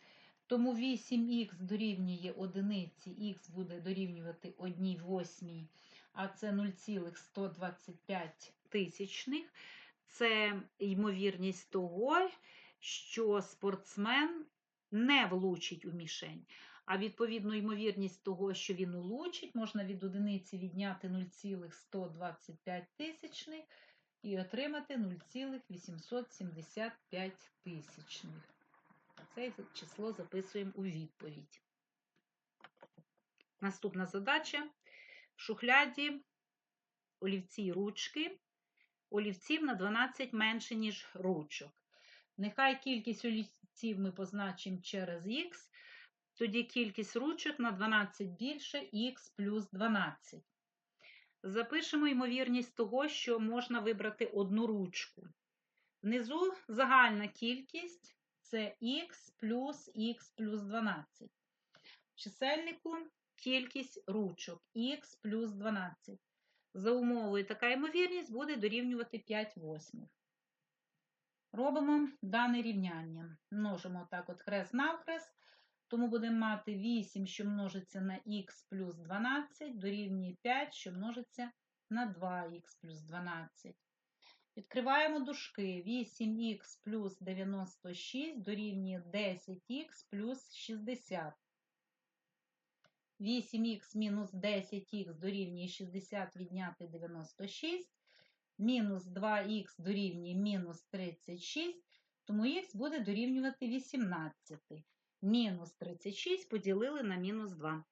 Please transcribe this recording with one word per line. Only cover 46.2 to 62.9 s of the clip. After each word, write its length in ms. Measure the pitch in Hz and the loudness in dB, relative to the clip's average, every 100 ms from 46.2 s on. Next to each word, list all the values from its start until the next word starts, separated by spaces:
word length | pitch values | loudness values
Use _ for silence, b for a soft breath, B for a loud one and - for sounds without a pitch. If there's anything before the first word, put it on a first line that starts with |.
| _ | _
тоді 280 | - 233 220 | -2 0 2
кількість 540 | 240 247 226 196 214 233 | 0 0 0 0 -2 0
ручок 420 | 277 330 311 294 | 0 0 0 0
на 120 | 233 | 0
дванадцять 600 | 190 220 214 196 - 202 | 2 4 4 4 0 -6
більше, 580 | 180 247 302 - 285 - | -4 -4 -4 -6 -6 -4
ікс 360 | 208 247 254 - | -2 -2 -2 -10
плюс 420 | - 202 214 196 | -4 0 0 -2
дванадцять. 760 | 190 220 214 170 147 - 160 - _ _ _ _ _ B B B _ | 0 2 4 2 -4 -14 -20 -20 _ _ _ _ _ B B B _
Запишемо 680 | 190 202 233 320 320 302 294 | -4 -2 0 0 2 4 4
ймовірність 680 | 254 240 247 254 247 247 - | 6 4 4 4 4 2 0
того, 320 | 214 247 302 | 2 2 2
що 320 | 294 - 233 | 2 2 2
можна 400 | 220 233 240 233 | 4 2 0 2
вибрати 460 | 208 214 214 214 226 | 2 2 0 0 0
одну 400 | 208 196 208 226 | 2 4 4 4
ручку. 560 | 214 185 - - - 180 - _ _ _ _ _ _ | 2 0 -2 -6 -10 -20 -20 _ _ _ _ _ _
Внизу 520 | 202 247 226 311 370 370 - | 2 2 2 2 2 2 0
загальна 600 | 220 254 262 240 208 208 | 4 8 10 10 8 0
кількість — 880 | - 233 254 262 330 349 - - - _ _ | -2 -2 -2 -4 -8 -8 -12 -20 -20 _ _
це 340 | - 226 208 - | -6 -4 -2 -2
ікс 500 | 233 285 349 - - | -2 0 -2 -10 -20
плюс 600 | - 220 240 277 294 - | -6 0 0 0 -4 -8
ікс 360 | 220 220 233 - | -2 -2 -2 -8
плюс 320 | - 214 214 | -4 -2 -2
дванадцять. 680 | 202 220 220 165 151 - - _ _ _ _ B B B _ | -2 0 0 0 -6 -16 -20 _ _ _ _ B B B _
В 0 | |
чисельнику 800 | - 208 - 269 311 330 - 330 | -14 -12 -2 2 2 0 -6 -6